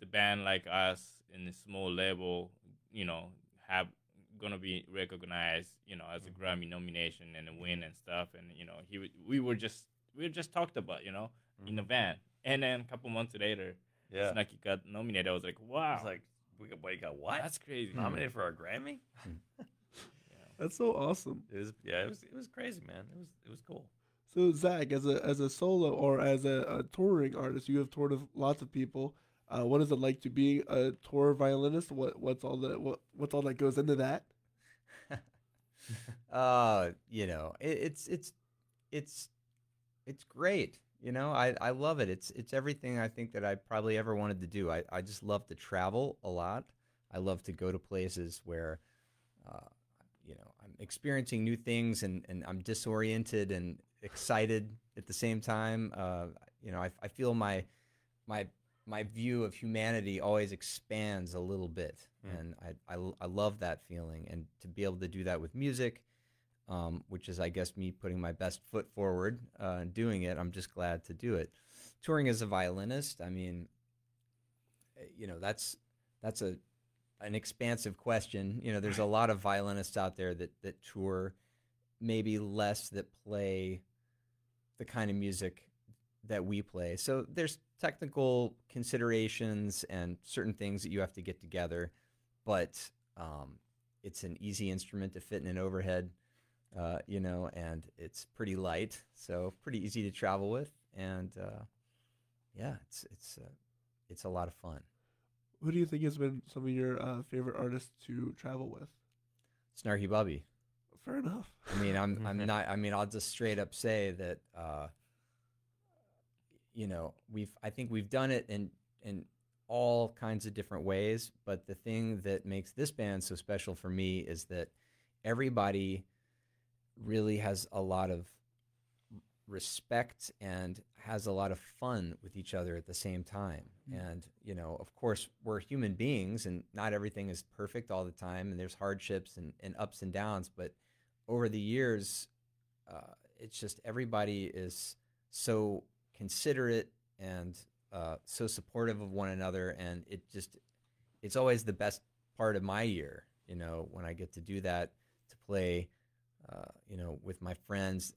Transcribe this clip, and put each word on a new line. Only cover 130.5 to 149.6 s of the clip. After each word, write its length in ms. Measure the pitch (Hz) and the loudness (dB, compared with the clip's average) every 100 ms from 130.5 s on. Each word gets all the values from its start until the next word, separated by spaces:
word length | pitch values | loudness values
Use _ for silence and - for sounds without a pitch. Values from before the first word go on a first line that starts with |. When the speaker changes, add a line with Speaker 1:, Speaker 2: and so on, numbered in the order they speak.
| 92 90 92 - - | -2 -2 -6 -12 -14
Speaker 4:
has 300 | 110 110 104 | -4 -2 0
a 60 | |
lot 200 | 95 98 | 2 2
of 60 | 92 - - | 0 -6 -6
fun 380 | 127 117 87 - | -2 0 -2 -6
with 140 | 95 98 | -12 -12
each 180 | 90 | -6
other 220 | 95 87 85 | -2 -2 -4
at 100 | 82 | -6
the 80 | |
same 280 | 87 98 90 | -6 -4 -4
time. 420 | 87 101 98 73 - - 139 | -4 -6 -4 -6 -10 -18 -12
Speaker 3:
Mm. 200 | 92 90 | -8 -6
Speaker 4:
And, 160 | 85 - _ | -8 -12 _
you 120 | 107 | -10
know, 220 | 90 80 85 | -8 -6 -8
of 140 | - | -10
course, 340 | _ 120 104 - _ | _ 0 0 -2 _
we're 160 | 110 107 | -4 -4
human 340 | - 135 107 | -2 0 0
beings 520 | 92 127 127 92 110 95 | 2 2 2 0 -2 -4
and 180 | 90 - | -6 -6
not 200 | 104 107 | -4 0
everything 360 | 104 104 104 98 | 0 0 -4 -4
is 160 | 87 - - | -6 -8 -8
perfect 340 | 104 120 117 | -6 -6 -4
all 140 | 95 | -2
the 60 | 90 | -4
time, 380 | - 92 92 98 | -6 -6 -4 -4
and 80 | 90 | -4
there's 160 | 92 | -6
hardships 600 | - 98 98 - 98 - - | -2 -2 -2 -2 -4 -4 -10
and, 160 | 80 - | -12 -10
and 140 | 98 - | -10 -6
ups 240 | 104 - | -6 -6
and 100 | 95 | -4
downs, 380 | 95 104 98 90 | -2 -2 -2 -4
but 180 | - 87 - _ _ _ _ - | -8 -8 -10 _ _ _ _ -4
over 200 | 120 117 | 2 2
the 120 | 107 | 0
years, 680 | 104 123 127 107 95 - - _ _ _ _ _ - | 0 2 2 2 -2 -6 -10 _ _ _ _ _ -18
uh, 220 | 82 - - _ - | -16 -16 -20 _ -18
it's 200 | 110 - | -14 -8
just 220 | 104 - | -8 -8
everybody 600 | 113 117 123 110 104 101 | -6 -4 0 2 2 2
is 520 | 95 92 90 - - - _ _ _ | -2 -4 -6 -6 -8 -10 _ _ _
so 540 | - - 110 104 98 - _ _ - | -4 0 2 2 0 -6 _ _ -10
considerate 760 | 98 - 151 131 123 113 - _ _ - | -6 -2 2 2 4 2 0 _ _ -12
and, 400 | 95 90 87 87 - _ _ | -8 -6 -6 -10 -16 _ _
uh, 240 | 92 82 78 | -6 -6 -6
so 220 | - - 113 | -8 -4 -4
supportive 540 | - - 120 117 104 | -4 -6 -2 0 0
of 120 | 101 | -4
one 160 | 98 98 | -2 -2
another, 420 | 92 92 92 | 0 -2 0